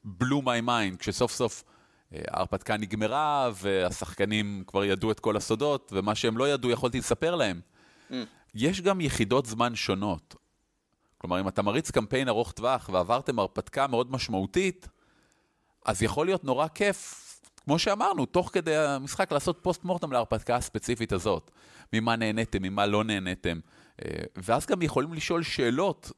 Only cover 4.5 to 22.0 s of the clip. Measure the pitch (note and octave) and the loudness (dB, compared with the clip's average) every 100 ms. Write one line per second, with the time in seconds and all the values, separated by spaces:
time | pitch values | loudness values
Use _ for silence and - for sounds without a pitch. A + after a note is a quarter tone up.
4.5 | G2+ F#2 G2 G2+ F#2+ A2 G#2+ A#2 G#2 - | -6 -2 0 2 2 0 0 0 0 0
5.5 | A2 C#3+ C#3 - F#2+ G2 G#2+ A#2+ A2+ C#3 | 0 0 -2 -2 -2 0 0 0 2 0
6.5 | C#3 B2 A#2 B2+ B2 G#2+ A#2 D#3+ F3 A#2 | 2 0 0 0 -2 -2 0 0 0 0
7.5 | F2 - _ _ _ _ B2+ A#2 - _ | -2 -10 _ _ _ _ -10 -10 -14 _
8.5 | G#2+ C3+ F#3+ F3+ F#3+ D3 - G#2+ B2 B2 | -2 0 2 0 0 0 0 2 2 0
9.5 | A2 A#2+ A2+ - F#2+ G2+ E2 _ - _ | 0 -2 0 -2 0 0 -4 _ -20 _
10.5 | _ _ _ _ _ _ _ F2 F2+ F#2+ | _ _ _ _ _ _ _ -2 0 0
11.5 | - G2+ A#2+ D#3+ - G#2+ C3 C3 A2 A#2+ | 0 0 0 0 0 0 0 2 0 0
12.5 | - A#2 C3 - F#2 F2+ B2 C#3 A#2+ F#2+ | -2 0 0 0 0 2 0 0 0 0
13.5 | - - - C#3 A#2+ B2 C3 - G2+ F#2+ | -2 -6 -2 0 2 0 -2 -2 -2 0
14.5 | - F#3+ F3+ - _ _ _ _ _ _ | 0 0 -2 -16 _ _ _ _ _ _
15.5 | _ _ _ - G2 A2 C#3+ E3+ F#3+ C#3 | _ _ _ -4 0 2 2 2 0 0
16.5 | B2+ D#3 - G3+ F#3+ - - - - - | 0 0 2 0 0 -8 -16 -20 -20 -20
17.5 | - - D#3+ G#3+ G3+ F4+ F#4+ B2+ F3+ F3+ | -12 0 2 4 2 2 2 2 0 2
18.5 | F#3+ E3 D3+ D3+ C#3 C#3 - F#3+ D3 F3+ | 0 2 2 2 0 -4 -2 0 2 0
19.5 | E3+ F#3+ E3+ F3+ F3+ D#3+ B2+ A2 A2 - | -2 -2 -2 -2 -4 0 0 0 -2 0
20.5 | A#2+ - A2 - A#2 A2+ F#2+ G2+ E2+ - | 0 0 -6 -4 -2 0 0 0 0 -2
21.5 | _ - - - A2 | _ -20 -20 -2 0